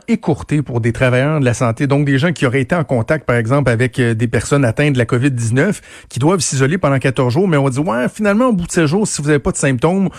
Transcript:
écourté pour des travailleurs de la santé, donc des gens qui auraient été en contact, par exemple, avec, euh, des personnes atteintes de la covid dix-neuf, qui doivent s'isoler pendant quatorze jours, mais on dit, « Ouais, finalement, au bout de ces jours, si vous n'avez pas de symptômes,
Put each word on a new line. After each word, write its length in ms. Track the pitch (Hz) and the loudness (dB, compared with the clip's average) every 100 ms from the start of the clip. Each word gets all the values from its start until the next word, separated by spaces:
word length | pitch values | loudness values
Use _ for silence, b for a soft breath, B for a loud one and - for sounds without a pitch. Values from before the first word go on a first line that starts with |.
| - | -2
écourté 560 | 220 - 143 - 147 | -2 -2 -4 -2 -4
pour 180 | 135 117 | -2 -2
des 120 | 117 | -2
travailleurs 480 | 113 131 123 143 156 | 0 2 2 0 0
de 40 | |
la 100 | 123 | 0
santé, 340 | 117 120 113 139 | 0 -2 0 0
donc 160 | 143 | 0
des 140 | 143 135 | 2 2
gens 140 | 175 | 0
qui 140 | 147 131 | 0 0
auraient 140 | 135 | 0
été 160 | 127 175 | -2 -2
en 80 | |
contact, 420 | 147 127 113 156 - | -2 -2 0 -2 0
par 80 | |
exemple, 340 | 120 110 139 127 | 0 2 0 2
avec, 300 | 113 127 - | 0 0 0
euh, 160 | 117 | 0
des 140 | 110 117 | 0 0
personnes 360 | 117 - 143 | -2 0 0
atteintes 280 | 120 127 147 | 2 0 0
de 60 | 127 | 0
la 80 | 113 | 0
covid 260 | 120 139 | 0 0
dix-neuf, 760 | 123 113 127 196 - - - - | 0 0 0 0 -2 -10 -20 -12
qui 120 | 120 | -2
doivent 180 | 147 190 | 0 0
s'isoler 400 | - 131 135 185 | 0 0 0 0
pendant 220 | 143 135 | 0 0
quatorze 340 | 135 127 123 | 0 0 0
jours, 140 | 127 196 | 2 2
mais 80 | 147 | 2
on 120 | 139 | 0
dit, « 120 | 127 | -2
Ouais, 280 | 170 233 240 | -2 -2 -2
finalement, 360 | - 208 208 | -2 0 2
au 80 | 262 | 2
bout 160 | 190 170 | 0 -2
de 20 | |
ces 160 | 180 151 | 0 0
jours, 220 | 190 208 | 0 -2
si 120 | - | -2
vous 40 | 143 | 0
n'avez 140 | 147 | 0
pas 100 | 190 | 0
de 60 | - | -2
symptômes, 520 | 147 123 160 190 190 | -2 0 0 0 -2